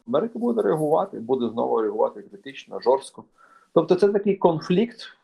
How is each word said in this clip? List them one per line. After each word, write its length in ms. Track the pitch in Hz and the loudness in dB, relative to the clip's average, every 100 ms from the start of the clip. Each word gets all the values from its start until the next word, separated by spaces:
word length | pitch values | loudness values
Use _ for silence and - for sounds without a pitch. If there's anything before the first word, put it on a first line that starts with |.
| - | -4
Америка 300 | 139 233 220 | -2 -2 -4
буде 240 | 240 226 | -2 0
реагувати, 580 | 202 160 151 170 196 113 | 0 0 2 0 0 -6
буде 280 | 113 131 117 | -4 -2 -2
знову 320 | 113 127 120 | -4 -2 0
реагувати 420 | 107 107 117 104 | 0 0 -2 -4
критично, 580 | 101 98 135 135 - 98 | -18 -20 -18 -18 -14 -4
жорстко. 440 | 113 135 - - - _ - _ _ | 0 0 -2 -20 -20 _ -20 _ _
Тобто 200 | 170 160 | 0 2
це 140 | 185 202 | 4 4
такий 280 | 208 202 196 | 2 0 4
конфлікт 640 | 185 160 - 180 233 - - - | 2 2 0 0 0 -4 -20 -20